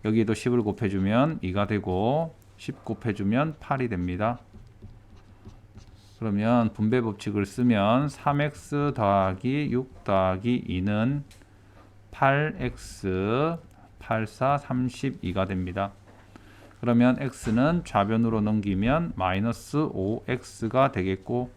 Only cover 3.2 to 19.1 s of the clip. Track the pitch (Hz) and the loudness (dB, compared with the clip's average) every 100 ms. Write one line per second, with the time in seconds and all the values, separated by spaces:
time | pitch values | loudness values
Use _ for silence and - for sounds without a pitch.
3.2 | 98 120 156 147 - 135 123 92 87 90 | 0 0 0 -4 -6 -2 -2 -2 -4 -2
4.2 | 107 120 - - - - - - - - | -2 -4 -12 -20 -20 -20 -20 -20 -20 -20
5.2 | - - - - - - - - - - | -20 -20 -20 -20 -20 -20 -20 -20 -20 -8
6.2 | 110 101 110 120 113 107 107 127 113 101 | -2 0 4 4 2 2 2 2 0 -4
7.2 | - 104 98 - 123 107 101 123 143 - | -2 -2 -2 2 4 6 6 4 2 -2
8.2 | 147 143 147 - - 147 143 135 101 98 | 0 0 0 -4 -6 -2 0 2 4 4
9.2 | 95 92 123 139 147 123 131 - - 95 | 2 0 -2 -2 0 -2 -4 -10 0 2
10.2 | 95 92 117 123 - 90 95 104 117 143 | 2 0 0 -2 -2 -2 0 0 0 -2
11.2 | 139 - - - - - - - - - | -8 -20 -20 -20 -20 -20 -20 -20 -20 0
12.2 | 139 139 151 - 127 113 - - 95 92 | 2 4 0 -4 -8 -8 -16 -6 -2 0
13.2 | 98 123 156 165 - - - - - 110 | 0 0 0 -4 -12 -20 -20 -20 -4 -2
14.2 | 107 - 131 143 - 127 127 - 139 - | -2 -2 0 0 -2 -2 -2 -2 -6 -4
15.2 | 92 92 95 92 90 92 98 - - - | -4 -2 -2 -2 -4 -4 -4 -8 -20 -20
16.2 | - - - - - - 120 120 123 123 | -20 -20 -20 -20 -20 -6 2 4 4 4
17.2 | 135 - - 113 143 175 - 107 101 110 | -4 -6 -2 2 2 0 0 0 2 2
18.2 | 113 113 107 107 101 95 110 151 170 | 2 2 2 0 0 0 2 0 -2